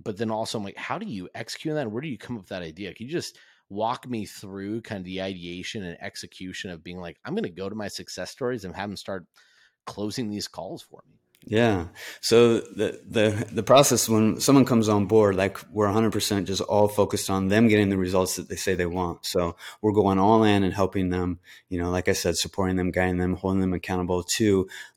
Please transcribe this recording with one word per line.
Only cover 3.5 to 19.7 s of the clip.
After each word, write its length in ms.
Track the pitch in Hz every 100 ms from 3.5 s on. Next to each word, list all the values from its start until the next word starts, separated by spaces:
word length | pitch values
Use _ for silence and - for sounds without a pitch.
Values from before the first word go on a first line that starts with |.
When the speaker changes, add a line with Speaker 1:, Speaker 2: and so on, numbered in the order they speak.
| _ _
Speaker 1:
walk 380 | 98 110 123 127
me 180 | 117 95
through 560 | - 101 98 101 113
kind 180 | - 101
of 60 | 90
the 160 | 92
ideation 640 | 95 92 87 87 87 110
and 140 | 90 -
execution 680 | 101 - 90 - 92 92 98
of 140 | 85
being 160 | 90 90
like, 180 | 87 - 120
"I'm 80 |
gonna 160 | 202 143
go 200 | 82 98
to 60 | 107
my 120 | 101
success 420 | - 90 - 90
stories 360 | - 123 123 92
and 100 | 85
have 140 | 101
them 80 | 92
start 280 | - 95 80 _ _ _ _ _ -
closing 440 | - 104 104 110
these 180 | 104 -
calls 360 | - 87 156
for 180 | - - -
me"? 80 | _ _ _ -
Speaker 2:
Yeah. 420 | 107 117 98 85 - - -
So 400 | - 113 120 113
the, 400 | - 95 104 - -
the, 400 | 110 107 101 -
the 120 | 104
process 440 | 104 127 143 120 -
when 320 | 110 110 69
someone 240 | - 139
comes 240 | 127 117 107
on 200 | 104 95
board, 280 | 110 104 92
like, 240 | 95 - -
we're 140 | 101 104
a 40 |
hundred 220 | 107 113
percent 340 | 104 - 101 90
just 140 | 95
all 260 | - 104 104
focused 420 | 104 95 101 -
on 200 | 95 95
them 180 | 104 117
getting 220 | 107 101
the 80 | 95
results 400 | 90 92 92 -
that 100 | -
they 80 | 92
say 200 | - 90
they 100 | 87
want. 400 | 90 87 80 -
So 320 | 90 85 - -